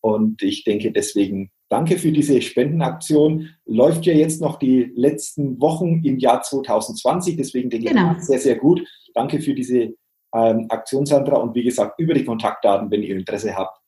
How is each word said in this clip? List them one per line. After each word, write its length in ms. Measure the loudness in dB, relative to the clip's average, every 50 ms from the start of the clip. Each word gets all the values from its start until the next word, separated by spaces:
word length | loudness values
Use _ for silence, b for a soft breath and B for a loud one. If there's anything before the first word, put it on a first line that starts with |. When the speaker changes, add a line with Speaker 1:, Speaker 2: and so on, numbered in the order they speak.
| 0
Speaker 1:
Und 400 | 0 0 2 0 0 0 0 -2
ich 220 | -4 -4 -2 -2
denke 280 | -2 -2 0 -2 -2 -2
deswegen, 580 | -2 -4 -2 0 0 0 0 -2 -6 -8 -10 _ _ _ _
danke 260 | -2 -2 0 0 0 2
für 140 | 2 2 2
diese 280 | 2 2 4 2 2 2
Spendenaktion. 1080 | 0 0 0 0 0 0 0 -2 -2 -4 -6 -4 0 2 4 4 4 2 0 -6 -10 _ _ _
Läuft 400 | -4 2 4 4 4 4 2 2
ja 80 | 2 4
jetzt 280 | 4 4 2 0 -2 -4
noch 160 | -4 -4 -2
die 340 | 2 2 4 4 2 0 -2
letzten 640 | 2 2 2 2 0 -10 -12 -6 -4 -4 -4 -2 0
Wochen 420 | 0 0 2 0 0 0 0 0 0
im 140 | 0 0 2
Jahr 240 | 2 2 2 2 0
zweitausendzwanzig, 920 | -4 -6 -6 -4 -2 -2 -2 -2 -4 -12 -4 -2 -2 0 0 -2 -4 -4
deswegen 340 | -4 -6 -4 -4 -6 -4 -4
denke 160 | -4 -4 -2
ich, 60 | 2 2
Speaker 2:
Genau. 220 | 4 4 4 0 -2
Speaker 1:
sehr, 180 | 0 0 0 2
sehr 180 | 2 2 0
gut. 300 | 4 4 2 2 2 0 B B B B B _
Danke 260 | -4 -4 -2 -4 -4
für 140 | -2 -4 -4
diese, 400 | -4 -2 0 0 0 0 0 -6 _ _ _ _ _ _ _ -2
ähm, 320 | 2 2 2 2 0 -2 -4
Aktion, 380 | -6 -6 -6 -4 -2 -2 0
Sandra. 320 | 2 2 2 2 2 0 0
Und 160 | 0 0 -2
wie 100 | -2 -2
gesagt, 340 | 0 0 0 -2 -2 -2 -4
über 140 | -2 0 2
die 120 | 0 0
Kontaktdaten, 680 | 0 -4 -2 -2 -4 -4 0 0 2 2 2 0 -2
wenn 120 | -2 -2 -2
ihr 140 | -4 -6
Interesse 400 | -6 -6 -6 -8 -6 -4 -6 -4
habt 220 | -4 -6 -8 -10 _ _